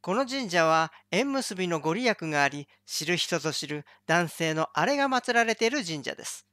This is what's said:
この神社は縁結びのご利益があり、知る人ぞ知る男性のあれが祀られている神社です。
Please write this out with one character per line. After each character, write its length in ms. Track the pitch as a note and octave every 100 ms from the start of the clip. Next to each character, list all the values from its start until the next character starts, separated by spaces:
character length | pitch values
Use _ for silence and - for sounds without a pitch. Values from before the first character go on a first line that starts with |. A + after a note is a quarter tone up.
こ 140 | -
の 120 | G3+ C4+
神 220 | C4+ A#3
社 160 | E3+
は 300 | D#3+ D#3+ D#3+ - _
縁 200 | F3+ C#4
結 260 | C4+ - F#3+
び 120 | F#3
の 100 | E3
ご 140 | D#3
利 140 | F3 B3+
益 200 | G#3 D#3+
が 160 | D3+
あ 60 | C#3
り、 200 | C#3+ C#3+ _ -
知 180 | -
る 140 | D#3 F3
人 200 | - E3+
ぞ 140 | D3+
知 140 | C#3+ D3
る 180 | D3 - - -
男 240 | E3 E3+
性 240 | - E3
の 140 | D#3 D#3+
あ 140 | - F3+
れ 100 | C#4+
が 140 | C#4
祀 240 | B3+ -
ら 100 | A#3
れ 100 | A#3
て 120 | A3 A3+
い 40 |
る 140 | C#4+
神 180 | F3+ D#3
社 120 | A#2+
で 100 | -
す。 220 | - - _